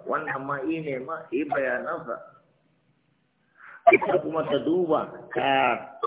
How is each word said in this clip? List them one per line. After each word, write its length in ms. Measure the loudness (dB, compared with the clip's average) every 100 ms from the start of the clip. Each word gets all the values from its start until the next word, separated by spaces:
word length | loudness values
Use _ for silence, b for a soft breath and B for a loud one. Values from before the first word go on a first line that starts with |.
| -6
wannan 400 | -4 -4 -6 -6
ma 160 | -4
yi 180 | -2 -4
nema 320 | -4 -6 -6 -10
ya 100 | -4
yi 140 | -4 -2
bayanansa. 720 | -2 0 -2 -4 -6 -8 -10 -12 -20 _ _ _ _ _ _ _ _ _ _ _ B B B 6
Ita 280 | 6 6 0
kuma 240 | 0 -2 0
ta 120 | 0
duba 680 | 2 0 2 2 0 -10 -8
ka 680 | -2 2 4 4 2 -4 -6